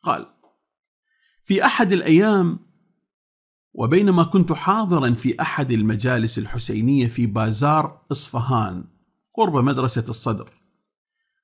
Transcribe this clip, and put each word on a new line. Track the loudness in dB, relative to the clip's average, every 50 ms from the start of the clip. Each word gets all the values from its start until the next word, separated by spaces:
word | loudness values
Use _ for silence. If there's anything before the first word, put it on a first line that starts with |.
| -6
قال: | -4 -4 -4 -6 -12 _ _ _ _ _ _ _ _ _ _ _ _ _ _ _ _ _ _ _ _ _ _ _
"في | -2 0 2 2
أحد | 0 2 2 0 2 2
الأيام، | 0 2 4 4 6 6 4 4 2 2 0 -2 -4 -10 _ _ _ _ _ _ _ _ _ _ _ _ _ _ _ _ _ _ _ _ _ -8
وبينما | -6 -2 2 2 4 4 4 4 4 4
كنت | 4 4 2 2 2 0
حاضرا | -2 0 -2 0 0 0 0 0 0 2 0 0
في | 0 0 -2 -2 -2 -4
أحد | -4 -4 -4 -2 -2
المجالس | 0 0 0 0 0 0 -2 -2 0 0 -2 -2 -4 -6
الحسينية | -6 -6 -6 -6 -6 -4 -4 -2 0 2 2 2 2
في | 0 0 -2 -2
بازار | -2 0 -2 -2 -2 0 0 0 2 2 0 0 -2 -8 -14 _ _ -4
إصفهان | -4 -4 -4 -4 -6 -4 -2 -2 -2 -2 -4 -6 -10 -12 -16 _ _ _ _ _ _ _ _ _
قرب | -2 0 0 2
مدرسة | 0 0 0 0 0 -2 -2 -2 -4 -4 -6
الصدر"، | -8 -6 -4 -4 -6 -6 -8 -14 _ _ _ _ _ _ _ _ _ _ _ _ _ _ _ _ _ _